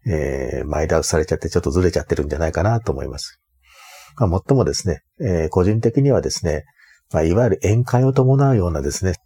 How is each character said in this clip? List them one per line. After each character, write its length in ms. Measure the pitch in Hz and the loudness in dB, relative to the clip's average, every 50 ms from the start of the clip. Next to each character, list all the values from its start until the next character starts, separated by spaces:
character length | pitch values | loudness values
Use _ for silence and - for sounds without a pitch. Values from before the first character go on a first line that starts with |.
| _ | _
え 580 | - 85 78 71 69 67 67 65 60 69 65 62 | -2 -2 -2 -2 -2 -4 -4 -6 -6 -6 -6 -4
ー、 20 | |
前 220 | 71 73 76 78 78 | -4 -2 -2 0 0
倒 120 | 80 80 80 | 0 0 0
し 20 | |
さ 100 | - - | 2 0
れ 80 | 82 78 | 0 0
ち 60 | - | 0
ゃ 60 | 80 | -2
っ 20 | - | -4
て 100 | - 85 | -4 -2
ち 80 | - | -2
ょ 40 | 90 | -2
っ 20 | - | -2
と 80 | - | 0
ず 100 | 71 90 | 0 2
れ 120 | 90 90 85 | 2 2 0
ち 40 | |
ゃ 60 | 85 73 | 0 -2
っ 40 | |
て 100 | - 85 | -2 -2
る 80 | 78 73 | -2 -2
ん 40 | 71 | -4
じ 60 | 69 | -2
ゃ 60 | 71 | -2
な 80 | 82 80 | -2 -2
い 40 | 80 | 0
か 120 | - 85 | 0 0
な 160 | 104 117 117 | 0 0 0
と 100 | 110 - | -2 -4
思 140 | 73 67 67 | -6 -6 -6
い 40 | 65 | -10
ま 80 | 64 67 | -10 -12
す。 200 | - - - _ _ _ _ _ _ _ _ - - - - - - - _ | -14 -18 -20 _ _ _ _ _ _ _ _ -20 -20 -20 -20 -20 -20 -20 _
ま 80 | - 123 | -2 0
あ、 40 | 92 | 2
も 100 | 85 95 | 2 0
っ 40 | - | 2
と 140 | - 139 | 2 2
も 80 | 131 107 | 2 2
で 100 | 71 71 | 2 0
す 140 | - - 95 | -2 -2 -4
ね、 140 | 80 - _ _ _ _ | -4 -4 _ _ _ _
え 240 | 165 110 90 82 80 | -4 -2 0 0 0
ー、 40 | 78 | 0
個 140 | - 95 90 | 2 2 2
人 180 | 98 107 113 | 4 2 2
的 220 | 113 117 113 139 139 | 0 0 2 2 2
に 80 | 143 | 4
は 120 | 127 92 71 | 2 2 0
で 80 | 67 | -2
す 140 | - - - | -6 -4 -4
ね、 200 | 82 76 76 - _ _ _ - _ _ _ _ _ - | -2 -4 -4 -6 _ _ _ -20 _ _ _ _ _ -2
ま 80 | 80 | 0
あ、 20 | 80 | 2
い 100 | 82 87 | 2 2
わ 100 | 107 123 | 2 2
ゆ 60 | 117 | 2
る 100 | 95 - - | 0 0 0
宴 220 | 95 104 117 123 | 0 2 2 0
会 180 | - - 123 127 | 2 2 2 2
を 100 | 135 131 | 2 2
伴 380 | 139 131 131 135 135 143 139 | 2 4 4 4 4 4 4
う 60 | 135 | 4
よ 100 | 110 87 | 2 2
う 60 | 87 80 | 0 -2
な 100 | 76 67 | -2 -4
で 80 | 73 | -4
す 140 | 71 - 95 | -4 -2 -2
ね 100 | 95 87 - _ | -4 -4 -4 _